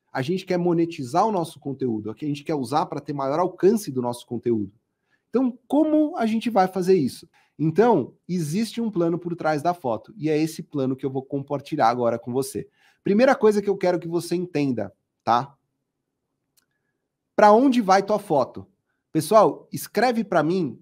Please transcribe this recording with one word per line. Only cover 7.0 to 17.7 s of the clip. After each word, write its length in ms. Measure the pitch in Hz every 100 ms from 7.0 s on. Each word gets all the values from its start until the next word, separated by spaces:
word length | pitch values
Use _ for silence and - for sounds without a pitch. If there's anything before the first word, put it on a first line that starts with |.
| 123 - - _ _ -
Então, 560 | 156 160 240 180 - - -
existe 540 | 180 147 185 226 233
um 100 | 226
plano 260 | 175 170 170
por 160 | 175
trás 280 | 165 156 151
da 120 | 165
foto, 400 | 175 123 107 - -
e 120 | 151
é 80 | 151
esse 240 | 160 170
plano 320 | - 143 131
que 120 | 131 135
eu 40 |
vou 140 | 135
compartilhar 640 | - 143 139 143 - 147 117
agora 320 | 123 117 117
com 140 | 127
você. 340 | 123 131 90 - _ _ _
Primeira 320 | - 202 269
coisa 280 | - 214 202
que 80 | 202
eu 80 | 196
quero 200 | 180 175
que 120 | 165
você 260 | 170 170 175
entenda, 580 | 175 147 139 113 101 - _ _
tá? 320 | - 120 139 _ _ _ _ _ _ _ _ _ _ _ _ _ _ _ _ _ _
Pra 200 | - 208
onde 260 | 220 277